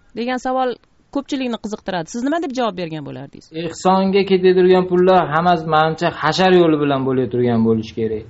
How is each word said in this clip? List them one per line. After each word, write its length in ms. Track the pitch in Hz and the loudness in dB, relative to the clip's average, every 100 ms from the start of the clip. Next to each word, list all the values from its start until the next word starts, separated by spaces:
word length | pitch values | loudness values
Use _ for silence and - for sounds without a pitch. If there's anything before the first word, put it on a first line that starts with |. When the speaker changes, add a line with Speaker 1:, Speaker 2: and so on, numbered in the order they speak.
| _ | _
Speaker 1:
degan 260 | - 240 254 | -10 -6 -6
savol 320 | 262 262 254 - _ _ _ | -4 -2 -4 -6 _ _ _
ko'pchilikni 440 | 277 269 285 254 226 | -8 -6 -6 -6 -6
qiziqtiradi. 500 | 214 202 - 185 165 | -8 -10 -8 -8 -8
Siz 140 | 240 | -6
nima 140 | 262 330 | -4 -4
deb 120 | 302 | -4
javob 220 | 247 233 185 | -4 -4 -4
bergan 260 | 170 156 139 | -10 -10 -12
bo'lardingiz? 400 | 131 139 - - | -14 -16 -20 -16
Speaker 2:
Ehsonga 680 | 160 165 165 185 190 190 196 | -10 -10 -4 0 2 2 0
ketayotgan 640 | 196 190 185 185 180 185 180 | 2 2 4 4 6 4 4
pullar 340 | 180 180 190 151 | 2 4 4 2
hammasi, 380 | 151 180 170 160 | 0 2 0 0
menimcha, 420 | 156 160 160 175 | 2 2 0 -4
hashar 400 | - 151 160 185 | -2 -2 2 4
yo'li 260 | 185 170 151 | 6 4 2
bilan 220 | 147 139 131 | 0 -2 -2
bo'layotgan 540 | 131 123 123 123 117 | -2 -2 0 0 2
bo'lishi 300 | 113 113 110 - | 2 0 -4 -6
kerak. 300 | 110 110 - | -6 -6 -12